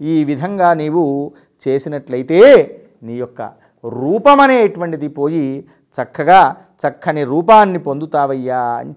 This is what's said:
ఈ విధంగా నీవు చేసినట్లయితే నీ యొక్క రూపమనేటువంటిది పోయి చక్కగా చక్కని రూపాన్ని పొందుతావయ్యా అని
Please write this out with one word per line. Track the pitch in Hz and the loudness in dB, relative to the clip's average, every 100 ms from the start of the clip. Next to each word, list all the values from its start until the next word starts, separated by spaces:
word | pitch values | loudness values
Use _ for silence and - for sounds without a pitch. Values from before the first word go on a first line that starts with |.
ఈ | 147 160 | -4 -2
విధంగా | 147 139 175 202 175 | -2 -4 -6 0 0
నీవు | 165 151 165 151 139 143 _ _ _ 135 | 0 -2 -2 -2 -4 -8 _ _ _ -6
చేసినట్లయితే | 135 151 147 139 127 131 165 254 247 143 - _ _ | -4 -6 -12 -10 -8 0 6 8 8 4 -6 _ _
నీ | 113 | -14
యొక్క | 120 120 123 110 _ _ _ | -12 -12 -12 -14 _ _ _
రూపమనేటువంటిది | 117 113 135 214 285 285 277 254 208 160 170 156 147 | -14 -8 -4 0 2 4 4 2 0 -2 -10 -8 -10
పోయి | 143 143 165 135 135 - _ _ - | -6 -4 -4 -6 -8 -14 _ _ -10
చక్కగా | 123 - 151 185 143 139 _ _ | -10 -4 4 4 4 0 _ _
చక్కని | 143 - 175 151 | -8 -6 -6 -4
రూపాన్ని | 135 147 170 220 202 175 | -2 -2 4 4 4 0
పొందుతావయ్యా | 147 139 156 151 139 135 127 127 120 120 | -6 -8 -4 -4 -2 -4 -6 -4 -4 -6
అని | 135 | -10